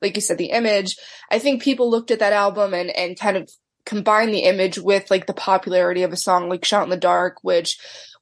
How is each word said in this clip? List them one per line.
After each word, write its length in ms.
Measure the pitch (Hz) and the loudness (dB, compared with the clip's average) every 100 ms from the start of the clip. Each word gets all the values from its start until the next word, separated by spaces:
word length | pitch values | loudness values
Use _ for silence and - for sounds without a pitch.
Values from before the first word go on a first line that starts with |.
like 120 | 208 208 | -4 -4
you 40 | |
said, 160 | - 185 | -4 -4
the 140 | - | -2
image. 460 | 233 226 208 190 - - - - | 0 2 0 -2 -8 -14 -20 -2
I 80 | 226 | 0
think 240 | 277 254 | 0 0
people 280 | 285 262 240 | 0 0 2
looked 200 | 226 233 | 0 0
at 80 | 220 | 0
that 160 | 208 | 2
album 400 | 208 202 196 196 | 2 2 0 -2
and, 160 | 180 180 | 0 -4
and 280 | - 180 180 | -4 -6 -4
kind 180 | 208 190 | -2 -2
of 140 | 156 _ _ _ - | -6 _ _ _ -8
combined 480 | 208 214 214 226 | -4 2 2 2
the 60 | 202 | 2
image 380 | - 190 185 202 | 2 2 0 -2
with, 320 | 175 196 - | 0 0 2
like, 160 | 190 - | -2 0
the 60 | |
popularity 720 | - - 190 185 180 180 180 | -8 0 0 2 0 2 0
of 100 | 180 | -2
a 40 | 180 | -2
song 340 | - 180 175 | 0 0 0
like 140 | 185 | -4
"Shot 200 | - 208 | 0 0
in 60 | 175 | 0
the 60 | 180 | 0
Dark," 420 | 180 175 180 - | 2 2 0 -4
which 360 | 185 175 170 - - - - - | 0 0 0 -8 -12 -20 -20 -6